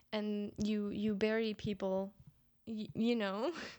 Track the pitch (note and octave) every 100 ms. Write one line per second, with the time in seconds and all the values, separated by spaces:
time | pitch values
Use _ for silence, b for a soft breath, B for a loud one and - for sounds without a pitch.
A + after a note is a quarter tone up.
0 | B G#3+ G#3 G#3 G#3 - G#3 G#3 G3+ G3+
1 | G#3+ G3+ G#3+ A3 A3+ G#3 A3 G3+ F#3+ F#3+
2 | G3 - - - _ _ - A3 G#3+ -
3 | A3+ A#3+ G3 G3 C4+ E4 B